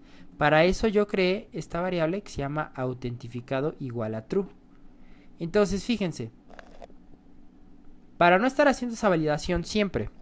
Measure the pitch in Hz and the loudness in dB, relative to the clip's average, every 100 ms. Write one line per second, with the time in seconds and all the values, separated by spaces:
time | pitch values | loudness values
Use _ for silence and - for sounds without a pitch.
0 | - - - - 147 151 175 185 226 202 | -20 -20 -18 0 4 6 6 4 2 2
1 | 208 202 180 196 - 175 - 170 185 180 | 0 0 0 0 -6 -10 -8 -6 -2 0
2 | 160 196 - - 139 151 - - 131 127 | -2 -2 -6 -6 -4 -4 -6 -6 -6 -4
3 | 123 120 117 123 - 131 151 - 135 117 | -8 -8 -10 -12 -4 -2 -2 -4 -8 -6
4 | 110 110 - 190 196 - - - - - | -4 -6 -2 -2 -2 -8 -20 -20 -20 -20
5 | - - - - 165 208 196 190 - 226 | -20 -20 -20 -10 0 2 2 2 -2 -2
6 | 180 - 113 - - - - - - - | -2 -4 -10 -14 -20 -20 -20 -20 -20 -20
7 | - - - - - - - - - - | -20 -20 -20 -20 -20 -20 -20 -20 -20 -20
8 | - - 175 185 254 269 285 - 247 226 | -16 2 6 6 4 4 2 2 -4 0
9 | 214 165 151 151 - 175 170 208 202 117 | 2 2 2 -2 -2 -2 -2 0 0 -2
10 | 104 - | -6 -10